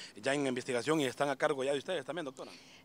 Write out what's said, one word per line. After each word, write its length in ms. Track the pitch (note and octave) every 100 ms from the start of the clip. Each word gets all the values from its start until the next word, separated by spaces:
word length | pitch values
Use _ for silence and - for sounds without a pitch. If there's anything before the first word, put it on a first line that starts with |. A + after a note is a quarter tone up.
| - -
ya 160 | A#2+
en 140 | C#3+ C3+
investigación 520 | B2 A#2+ B2 A#2 D#3+
y 60 | C3+
están 240 | - C#3+
a 80 | C3
cargo 260 | D3+ C#3
ya 80 | C3
de 60 | C#3+
ustedes 260 | B2+ F3
también, 220 | C3+ D#3+ C#3+
doctora. 260 | C3 C3 - - -